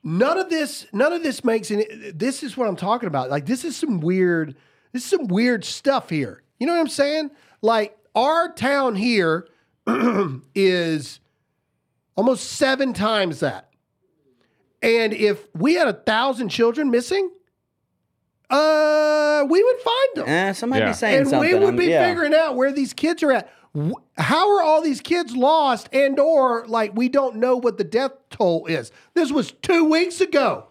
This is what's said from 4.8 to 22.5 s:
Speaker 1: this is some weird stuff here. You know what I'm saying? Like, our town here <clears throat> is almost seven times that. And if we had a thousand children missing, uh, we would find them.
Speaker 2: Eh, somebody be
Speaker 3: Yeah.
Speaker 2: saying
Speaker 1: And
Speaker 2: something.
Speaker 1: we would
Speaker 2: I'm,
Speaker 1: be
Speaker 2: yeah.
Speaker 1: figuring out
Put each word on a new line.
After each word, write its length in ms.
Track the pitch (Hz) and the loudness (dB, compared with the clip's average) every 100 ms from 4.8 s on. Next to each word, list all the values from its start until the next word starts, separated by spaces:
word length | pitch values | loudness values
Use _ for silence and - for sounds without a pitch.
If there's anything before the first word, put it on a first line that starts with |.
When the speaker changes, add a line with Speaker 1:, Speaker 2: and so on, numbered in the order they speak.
| _ | _
Speaker 1:
this 120 | 254 | -10
is 40 | - | -2
some 180 | 370 240 | -2 0
weird 360 | 180 240 233 | 0 0 0
stuff 460 | - - 277 269 - | -6 -4 0 0 -2
here. 320 | 160 117 - _ _ | -4 -4 -10 _ _
You 80 | 262 | -2
know 60 | |
what 60 | 339 | 0
I'm 80 | 311 | -2
saying? 420 | - 285 311 294 _ _ _ | -2 -2 -2 -6 _ _ _
Like, 320 | 214 226 214 _ _ | 0 0 -2 _ _
our 380 | 214 269 330 339 | -2 2 0 -2
town 440 | - 240 285 262 196 | -2 0 0 0 0
here 500 | 240 220 170 160 - _ _ _ - | 0 2 2 -2 -6 _ _ _ -4
<clears throat> 0 | 233 233 208 180 131 _ | 0 0 0 -2 -6 _
is 680 | 202 190 180 165 156 127 - _ _ _ _ _ _ _ _ _ - | 0 2 2 -2 -4 -8 -20 _ _ _ _ _ _ _ _ _ -2
almost 360 | 233 247 - | 0 0 -6
seven 400 | - 269 262 269 | -2 0 0 -2
times 480 | 180 214 220 185 139 | -2 0 0 -2 -2
that. 300 | 143 95 _ _ _ _ _ _ _ _ _ _ _ _ | -4 -6 _ _ _ _ _ _ _ _ _ _ _ _
And 300 | 233 233 226 | 0 2 0
if 320 | 214 208 202 - | 0 0 -2 -8
we 200 | 165 240 | -2 0
had 140 | 349 285 | 2 0
a 40 | |
thousand 540 | 180 - 220 269 240 220 | -2 -2 0 -2 -2 -4
children 400 | - 233 240 294 | 0 0 2 0
missing, 400 | 233 240 392 381 - _ _ _ _ _ _ _ _ _ _ _ | 0 0 -2 -4 -8 _ _ _ _ _ _ _ _ _ _ _
uh, 920 | 277 311 311 302 302 302 302 294 302 285 | 0 2 2 2 2 2 2 2 0 2
we 140 | 349 | 4
would 140 | 466 494 | 4 2
find 280 | 466 480 539 - | -2 0 0 -2
them. 120 | - | -2
Speaker 2:
Eh, 240 | 160 196 | 0 0
somebody 300 | 185 233 220 | -4 -2 0
be 40 | - | 0
Speaker 3:
Yeah. 60 | |
Speaker 2:
saying 260 | - 220 262 | 0 2 2
Speaker 1:
And 80 | 277 | 2
Speaker 2:
something. 200 | 285 320 | 2 2
Speaker 1:
we 80 | 370 | 4
would 120 | 392 | 4
Speaker 2:
I'm, 60 | 359 | 2
Speaker 1:
be 100 | 349 | 2
Speaker 2:
yeah. 200 | 330 311 | 4 2
Speaker 1:
figuring 280 | 349 302 | 0 2
out 220 | 311 320 | 2 2